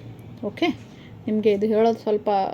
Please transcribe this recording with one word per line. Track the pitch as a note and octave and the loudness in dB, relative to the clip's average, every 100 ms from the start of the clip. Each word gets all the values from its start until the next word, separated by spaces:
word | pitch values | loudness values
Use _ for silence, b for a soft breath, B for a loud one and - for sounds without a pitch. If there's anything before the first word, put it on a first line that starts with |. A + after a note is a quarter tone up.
| B - - - - | B -18 -18 -10 -10
ಓಕೆ? | - E4 - B B B - - | -2 -2 -2 B B B -12 -4
ನಿಮಗೆ | G#3+ G#3+ | 0 2
ಇದು | G3+ G#3+ | 2 2
ಹೇಳೋದು | G#3 A3+ A3+ | 4 4 2
ಸ್ವಲ್ಪ | - G#3 G#3+ G3 F#3+ | 0 0 2 0 0